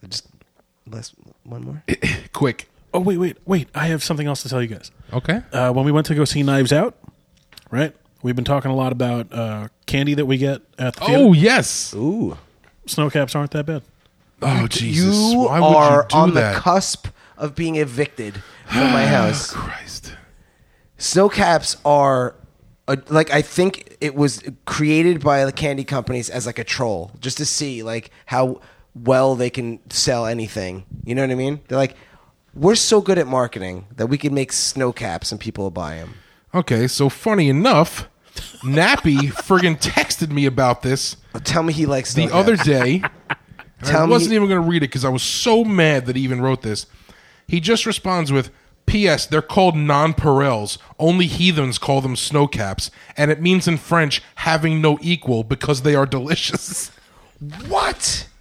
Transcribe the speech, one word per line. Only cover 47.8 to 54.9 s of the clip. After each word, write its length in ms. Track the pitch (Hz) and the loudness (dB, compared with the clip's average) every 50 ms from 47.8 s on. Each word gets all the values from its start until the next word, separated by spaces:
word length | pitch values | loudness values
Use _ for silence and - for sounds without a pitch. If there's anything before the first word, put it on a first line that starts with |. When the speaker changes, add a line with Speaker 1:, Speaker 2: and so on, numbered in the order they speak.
| - | 0
Speaker 2:
responds 460 | 233 202 - - 185 185 180 165 143 | -2 -4 -4 -2 -2 -2 -2 0 0
with, 180 | 139 135 127 - - _ _ _ _ _ _ | 0 0 0 -2 -8 _ _ _ _ _ _
"P 240 | - - 208 208 196 | 0 0 2 4 4
S, 160 | 156 139 - | 2 2 0
they're 160 | - 147 156 | 0 -2 -2
called 340 | 156 - - - 190 180 170 | -2 0 2 4 4 4 4
nonpareils. 1040 | 151 147 147 147 143 151 160 156 - - 160 139 135 139 139 127 110 104 101 - - - - - _ | 2 0 2 2 2 2 2 0 0 2 2 2 4 2 2 0 -2 -4 -6 -10 -12 -14 -20 -10 _
Only 300 | 151 160 175 185 180 160 | 0 2 2 2 2 0
heathens 500 | - - 170 185 175 151 143 131 120 - | 0 2 2 2 4 2 0 -2 -2 -4
call 220 | - - 139 135 | -2 0 -2 0
them 160 | 131 131 127 | 0 -2 -4
snow 320 | 113 - - 143 143 143 139 | -4 -6 -2 2 2 2 2
caps. 420 | - - 110 98 95 - - - _ - - - - - | 0 -4 -4 -4 -4 -6 -8 -10 _ -18 -20 -18 -4 -2
And 120 | 147 147 | 0 0
it 120 | 156 147 | 2 2
means 260 | 160 175 185 190 - 175 | 4 4 4 4 4 2
in 80 | 170 | -2
French, 460 | 147 - - 165 170 160 147 131 - - - _ | -2 -2 0 2 2 2 2 -2 -4 -6 -10 _
having 440 | - - 165 160 160 151 165 160 156 | -6 -2 0 0 0 0 0 0 2
no 180 | 156 156 | 2 2